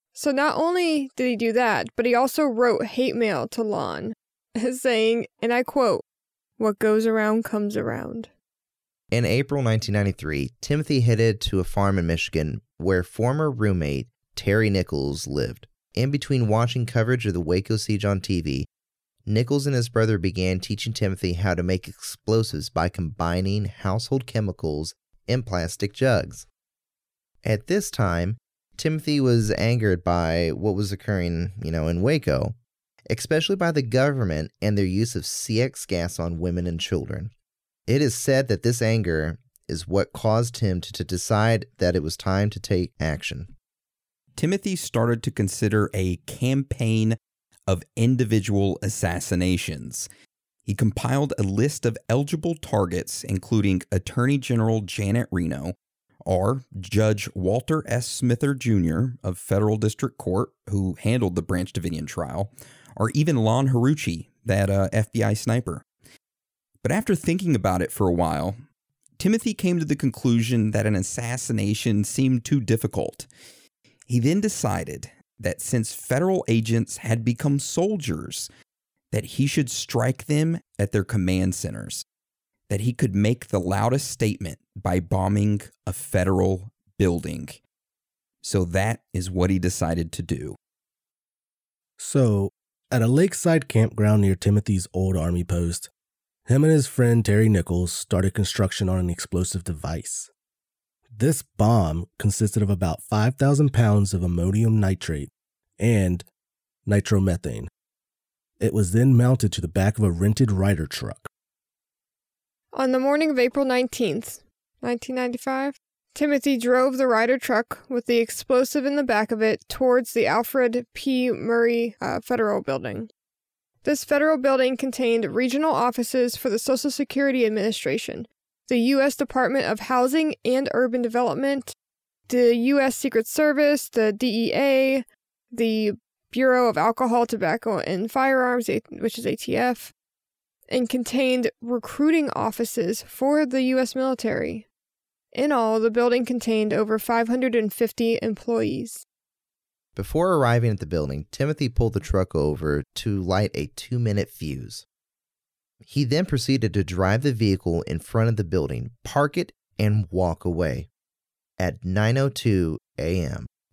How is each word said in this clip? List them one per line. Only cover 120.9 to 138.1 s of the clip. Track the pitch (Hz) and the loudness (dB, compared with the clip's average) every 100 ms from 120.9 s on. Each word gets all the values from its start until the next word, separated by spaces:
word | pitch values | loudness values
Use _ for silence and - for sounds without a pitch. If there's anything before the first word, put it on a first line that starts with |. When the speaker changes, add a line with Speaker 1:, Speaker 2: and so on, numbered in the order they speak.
Speaker 1:
P. | - - 254 254 | -8 -2 0 0
Murray, | 233 220 233 233 233 233 214 | -2 0 2 2 2 -2 -4
uh, | - - | -6 -6
Federal | - 240 220 208 | -4 -2 0 -2
Building. | - - - - 226 _ _ _ _ _ _ _ - | -2 -4 -4 -10 -12 _ _ _ _ _ _ _ -2
This | 294 | -2
federal | - 285 311 311 | 0 2 2 2
building | 269 269 262 262 | 2 2 2 0
contained | 269 240 254 233 208 | -4 -2 0 2 0
regional | - 254 262 320 | 0 0 0 0
offices | - 240 247 240 262 247 - | 2 0 -2 -2 0 0 -2
for | 262 | -4
the | 214 | -4
Social | - 269 294 | -2 -2 -2
Security | - 285 269 277 254 226 | -4 -4 0 0 2 0
Administration, | 214 202 214 - 135 - - 226 _ _ _ - | 0 -2 -2 -2 -4 -6 -10 -12 _ _ _ -2
the | 247 | 0
U | 233 277 | 2 4
S | 277 - | 2 0
Department | 277 262 247 269 | -2 0 0 0
of | - 214 | -2 -4
Housing | 208 254 254 302 311 - | -2 0 2 2 0 -2
and | - 254 277 | -2 0 0
Urban | - 254 247 | 0 0 0
Development, | 240 233 240 156 277 277 - - _ _ _ _ - | -2 0 0 0 -2 -2 -6 -16 _ _ _ _ -4
the | 247 240 | 4 4
U | 233 240 285 | 4 4 2
S | 269 - | 2 0
Secret | 277 233 220 | -2 0 -2
Service, | - 302 285 294 285 - | 2 2 4 4 2 0
the | - 214 | 0 0
D | 208 254 214 226 | 2 -2 0 0
E | |
A, | - 277 262 262 269 240 _ _ _ _ | 0 2 4 4 2 -2 _ _ _ _
the | 233 226 220 214 202 _ _ _ | -2 0 0 -2 -4 _ _ _
Bureau | - 262 254 247 | 0 2 4 4
of | 180 | 2
Alcohol, | 180 233 262 240 233 | 0 0 0 2 0
Tobacco, | 220 175 160 - 190 | -2 -2 -2 -2 -4
and | - 180 226 | -2 -4 -2